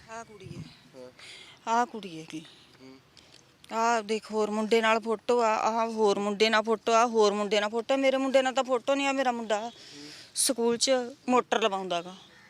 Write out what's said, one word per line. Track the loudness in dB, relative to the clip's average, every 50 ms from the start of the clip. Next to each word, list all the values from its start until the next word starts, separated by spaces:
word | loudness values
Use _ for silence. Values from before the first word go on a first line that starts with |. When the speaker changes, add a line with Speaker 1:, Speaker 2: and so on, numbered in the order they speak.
| -20 -18
Speaker 1:
ਆਹ | -16 -16 -16
ਕੁੜੀ | -18 -20 -20 -18 -16 -16
ਹੈ। | -16 -16 -18 -20 -20 _ _ -20
Speaker 2:
ਹਾਂ। | -20 -20 -20 -20 -20 -20 -20 -20 -20 -20 -20 -20 -12 -4 -2 0
Speaker 1:
ਆਹ | 0 0
ਕੁੜੀ | 0 -4 -12 -14 -12 -14 -14
ਹੈ | -14 -12
ਕੀ? | -12 -12
Speaker 2:
ਹੂੰ। | -12 -14 -20 -20 -20 _ _ -20 -20 -20 -20 -20 _ _ _ -20 -20 -20 -20 -20 _ _ _ _ -14 -8
Speaker 1:
ਆਹ | -4 -2 0 0 0 0
ਦੇਖ, | -2 -2 -4 -6 -6 -6
ਹੋਰ | -4 -2 -2 -2
ਮੁੰਡੇ | -2 -2 0 2 2 2
ਨਾਲ | 4 4 2 2
ਫੋਟੋ | 0 -2 -6 -4 0 0 2 2
ਆ, | 2 2 2
ਆਹ | 2 0 0 0 0 -2 -2
ਹੋਰ | 0 2 2 2 2 2
ਮੁੰਡੇ | 0 -2 0 2 2 2
ਨਾਲ | 2 2
ਫੋਟੋ | 2 0 -2 -2 0 2
ਆ, | 4 4 4
ਹੋਰ | 4 4 4 4 4
ਮੁੰਡੇ | 4 2 -2 0 0 0
ਨਾਲ | 0 0
ਫੋਟੋ। | -2 -4 -2 0 0
ਮੇਰੇ | 2 2 2 2
ਮੁੰਡੇ | 2 0 2 2 2
ਨਾਲ | 2 2
ਤਾਂ | 0 -2 0
ਫੋਟੋ | 0 -2 -2 0 0 0
ਨਹੀਂ | 0 0
ਆ। | -2
ਮੇਰਾ | 0 0 0 -2
ਮੁੰਡਾ | -2 -4 -2 -2 -2 -4 -4 -8 -14 -16 -20 -20 -20 -20 -20 -20 -20 -20 -20 -10 -4
ਸਕੂਲ | -2 -2 0 0 0 0 0 0
'ਚ | 0 0 0 0 0 -2 -6 -12 -8 -2 0
ਮੋਟਰ | 2 2 2 2 0 0
ਲਵਾਉਂਦਾ | 0 0 0 -2 -4 -4 -4 -4
ਗਾ। | -6 -8 -14 -18 -20 -20 -20 -20 -20